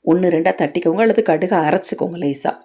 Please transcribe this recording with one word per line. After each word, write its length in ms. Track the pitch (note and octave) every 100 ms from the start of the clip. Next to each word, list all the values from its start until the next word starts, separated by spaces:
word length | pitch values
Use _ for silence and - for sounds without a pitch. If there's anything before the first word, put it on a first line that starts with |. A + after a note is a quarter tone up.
| -
ஒண்ணு 220 | F3 F3+
ரெண்டா 220 | E3 F3
தட்டிக்கோங்க, 480 | F#3 D3+ F3 E3+ F3+
அல்லது 220 | A3+ A3
கடுகை 340 | A3 D#3+ F#3 F#3+
அரைச்சிக்கோங்க 600 | D3+ F#3 - G#3 - E3+
லேசா. 340 | C#3+ C#3 - -